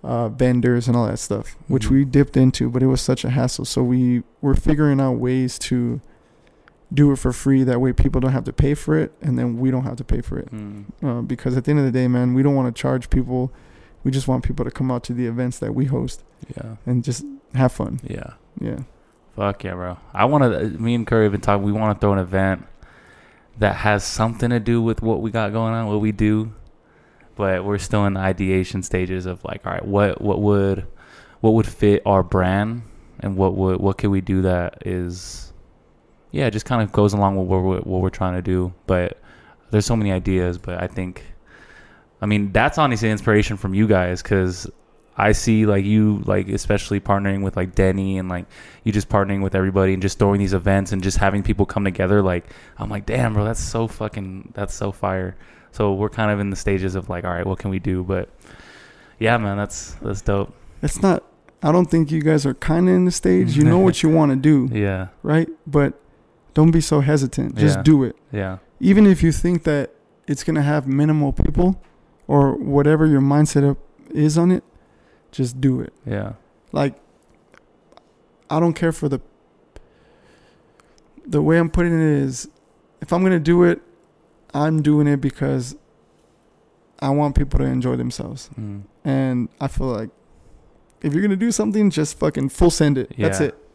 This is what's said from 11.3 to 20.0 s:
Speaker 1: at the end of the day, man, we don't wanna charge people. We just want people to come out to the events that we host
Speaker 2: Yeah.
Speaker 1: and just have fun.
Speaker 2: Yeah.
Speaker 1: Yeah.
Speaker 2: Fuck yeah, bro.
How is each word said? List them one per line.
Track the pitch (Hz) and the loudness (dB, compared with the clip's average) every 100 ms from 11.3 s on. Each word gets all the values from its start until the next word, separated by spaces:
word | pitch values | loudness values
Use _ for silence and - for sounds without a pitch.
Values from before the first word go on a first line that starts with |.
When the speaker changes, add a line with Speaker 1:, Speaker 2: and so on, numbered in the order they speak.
| 127 131 127 | -6 -2 -2
Speaker 1:
at | |
the | 127 | 0
end | 147 | 2
of | 135 | 2
the | |
day, | 127 127 | 2 2
man, | 123 123 | 2 2
we | 127 | 2
don't | 139 | 2
wanna | 139 127 | 2 0
charge | 117 135 131 120 | -2 -2 -2 0
people. | 127 123 127 127 - - - - - | 0 0 -2 -4 -8 -20 -20 -20 -6
We | 131 | -4
just | 135 135 | -2 -2
want | 127 | -2
people | - 123 120 | -2 -2 -6
to | |
come | - 131 | -4 -2
out | 123 | -2
to | - | -6
the | 120 123 | -4 -4
events | 117 127 123 | -2 -4 -4
that | 107 | -6
we | 110 127 | -2 -2
host | 131 117 - - _ - | -2 -4 -8 -16 _ -18
Speaker 2:
Yeah. | - 117 110 | -14 -14 -12
Speaker 1:
and | - 123 | -4 -2
just | 117 113 285 277 _ | -2 -6 -8 -18 _
have | 127 127 | 0 0
fun. | - - - | 0 -8 -8
Speaker 2:
Yeah. | - - - - _ - | -10 -14 -14 -18 _ -12
Speaker 1:
Yeah. | 113 - 123 _ _ _ _ - | -10 -10 -14 _ _ _ _ -6
Speaker 2:
Fuck | 101 98 | -6 -6
yeah, | 95 | -10
bro. | 90 90 90 | -10 -10 -12